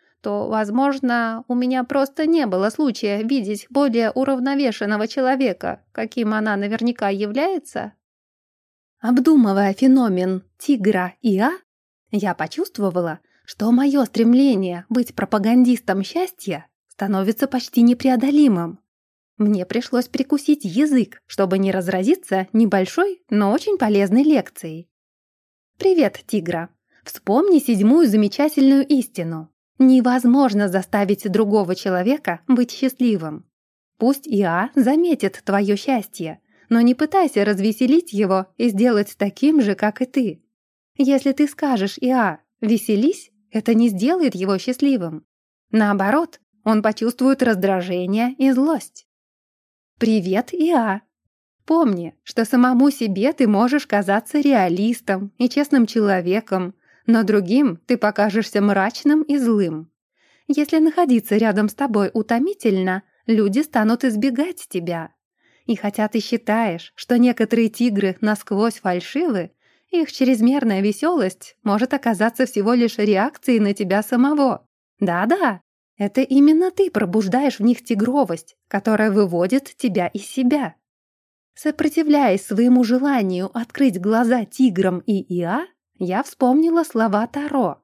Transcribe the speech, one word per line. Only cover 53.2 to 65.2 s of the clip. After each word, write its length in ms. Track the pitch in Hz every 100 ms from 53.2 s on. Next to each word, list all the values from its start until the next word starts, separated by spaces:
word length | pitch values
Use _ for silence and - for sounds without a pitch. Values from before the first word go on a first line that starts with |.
| 247
ты 140 | 320 240
можешь 400 | 202 240 285 -
казаться 520 | 202 185 202 - 302
реалистом 920 | 285 254 185 180 214 233 - 190 196 -
и 120 | 247
честным 360 | 285 285 277 226
человеком, 880 | 226 202 185 175 196 220 190 185 - _ _ -
но 180 | 226
другим 560 | 208 214 175 240 277 170 -
ты 120 | 247
покажешься 640 | 208 202 208 202 208 208
мрачным 600 | 202 196 196 - 294 302
и 140 | 302 285
злым. 540 | 240 214 180 156 160 _ _ _ _ _ -
Если 320 | 285 294 320
находиться 580 | 311 311 339 240 - 208
рядом 320 | 220 202 208
с 40 |
тобой 380 | - 277 208 196
утомительно, 880 | 233 214 240 311 403 233 190 185 185 - _ -
люди 340 | 226 202 208
станут 420 | 302 247 214 233
избегать 640 | 269 208 269 240 330 349 -
тебя. 440 | 185 170 170 165 _